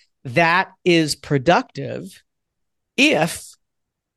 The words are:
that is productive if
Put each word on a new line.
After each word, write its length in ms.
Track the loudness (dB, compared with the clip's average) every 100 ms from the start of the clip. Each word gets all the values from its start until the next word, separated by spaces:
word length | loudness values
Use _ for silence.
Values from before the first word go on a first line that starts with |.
| _ _
that 480 | -6 0 2 2 -2 _
is 300 | 0 2 2
productive 1120 | -4 -4 -2 2 2 0 -10 -10 -10 -14 -20 _ _ _ _ _ _ _ 0
if 580 | 2 2 -2 -4 -16 -20 _ _ _ _ _